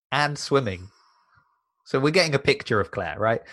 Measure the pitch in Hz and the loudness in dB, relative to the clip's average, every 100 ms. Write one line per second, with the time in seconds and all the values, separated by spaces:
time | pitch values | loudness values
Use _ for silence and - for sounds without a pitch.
0 | _ 135 147 143 - 139 117 92 95 - | _ -2 0 -2 0 0 0 -6 -12 -20
1 | _ _ _ _ _ _ _ _ - 135 | _ _ _ _ _ _ _ _ -6 0
2 | 143 180 165 143 143 139 - 110 92 - | 2 2 2 2 2 0 0 0 0 -4
3 | 85 87 110 117 - | -6 -2 0 0 -4